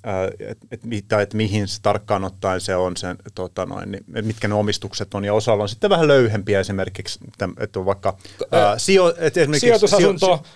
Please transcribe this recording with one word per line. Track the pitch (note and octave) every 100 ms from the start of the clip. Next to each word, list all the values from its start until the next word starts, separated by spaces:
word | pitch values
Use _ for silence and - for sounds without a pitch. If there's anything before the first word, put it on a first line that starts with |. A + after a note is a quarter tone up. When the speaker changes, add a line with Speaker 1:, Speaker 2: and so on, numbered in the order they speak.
Speaker 1:
ää, | A2+ F#2+ F#2+ -
et, | G#2+ A2 -
et | A2+
mitä, | A#2 G#2+ G2+ G#2+
et | G2+
mihin | G#2+ G#2+ G#2 G2
se | -
tarkkaan | G#2 G2+ - G2+
ottaen | F#2+ - G2 F#2
se | G2 F#2
on, | F#2 F2
sen, | G#2+ - - G2
tota | F2+ - F#2
noin, | F#2+ G2+
niin, | G2 - -
et | G#2+
mitkä | A2 G#2
ne |
omistukset | G#2 G#2 - G2 - G2+
on, | G2 G2+
ja |
osalla | G#2+ A#2+ G#2
on | G#2
sitten | A2+ G#3
vähän | E3+ D3+
löyhempiä | C#3 A#2 G#2+ G2 G2
esimerkiksi, | G2 G2 F#2 - - - - -
täm-, | F#2+ E2+
et | G#2+ G2
on | F#2
vaikka, | G2 G2
Speaker 2:
K-, | - - - -
Speaker 1:
ää, | A2+ G2+
Speaker 2:
ää, | A2+
Speaker 1:
sijo-, | - F#3+ F3 E3+
et | D#3+ F3
esimerkiksi | D3 D3 A#3+
Speaker 2:
sijoitusasunto, | A3 G3+ G3 G3 F3 F#3+
Speaker 1:
sijo-, | D#3+
si- | -